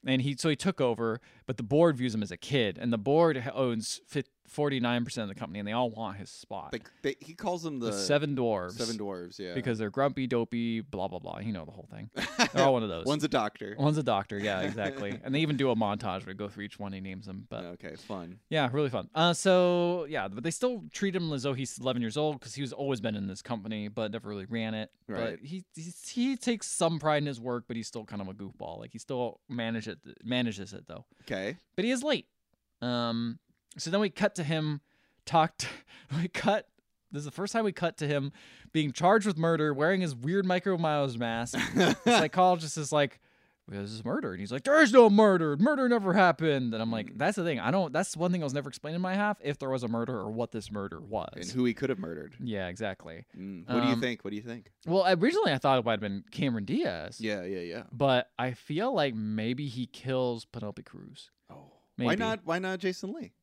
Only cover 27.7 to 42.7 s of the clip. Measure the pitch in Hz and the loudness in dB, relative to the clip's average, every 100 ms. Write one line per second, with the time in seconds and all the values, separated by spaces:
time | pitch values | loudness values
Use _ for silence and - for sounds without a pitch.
27.7 | 117 110 120 107 104 95 98 98 - 85 | -6 -6 -10 -10 -8 -8 -10 -12 -10 -12
28.7 | 82 117 113 - 131 123 - _ 120 113 | -12 -12 -14 -8 -4 -4 -6 _ -6 -2
29.7 | 113 107 82 - - 110 123 120 101 95 | -4 -6 -10 -14 -14 -2 0 0 -2 -10
30.7 | 98 - 85 - _ - 98 98 165 _ | -14 -14 -16 -16 _ -8 -4 -4 -6 _
31.7 | - 214 254 294 233 - _ _ _ _ | -4 0 0 0 -2 -4 _ _ _ _
32.7 | _ 120 123 117 117 117 117 _ _ _ | _ -4 -2 -2 -2 -4 -8 _ _ _
33.7 | - 165 196 208 - 208 - 151 160 151 | -12 -2 0 0 0 -2 0 -2 0 0
34.7 | 147 _ _ _ _ - 165 160 _ - | -4 _ _ _ _ 0 4 4 _ -10
35.7 | - _ - - 143 170 - 220 208 - | -10 _ -20 -6 -4 -2 0 0 0 -2
36.7 | _ _ _ _ 143 147 - 196 233 220 | _ _ _ _ -10 -10 -8 -4 0 0
37.7 | - 175 - 147 147 139 - - - - | 0 -4 -2 -2 0 -2 -8 -20 -20 -4
38.7 | 160 151 - 175 220 208 160 165 165 151 | 0 0 2 6 6 4 2 2 4 2
39.7 | 139 156 190 180 127 127 190 185 180 196 | 2 2 4 0 -2 0 0 2 2 2
40.7 | 180 165 147 139 117 117 113 120 123 - | 0 2 2 0 0 -2 -2 -2 -2 -2
41.7 | - 170 - - 233 156 - 185 180 160 | 4 4 4 4 4 4 6 6 4 0